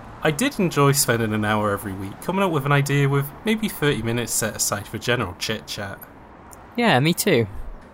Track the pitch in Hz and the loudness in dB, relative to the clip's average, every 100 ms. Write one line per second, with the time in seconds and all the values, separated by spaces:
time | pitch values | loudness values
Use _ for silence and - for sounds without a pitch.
0 | - - 160 143 277 - 170 147 139 139 | -18 -2 -2 2 0 2 0 4 4 4
1 | - 117 110 107 107 107 104 101 101 95 | 2 2 2 0 2 2 2 -2 -4 -8
2 | 98 123 - 190 196 156 139 143 139 143 | -8 -8 -4 0 2 0 2 2 2 2
3 | 139 139 139 - 214 220 214 - 147 110 | 2 2 -2 -4 -2 0 -2 0 0 0
4 | 113 120 110 - 110 - - 101 - 107 | -2 -2 -2 -2 -2 -2 -2 -4 -6 -6
5 | - 120 92 92 - 107 - - 98 - | -2 0 -2 -4 -6 -6 -6 -10 -10 -12
6 | - - - - - - - - 233 127 | -18 -20 -20 -20 -20 -20 -10 0 4 4
7 | 156 175 208 127 107 - - - - | 4 2 2 2 2 -4 -10 -12 -16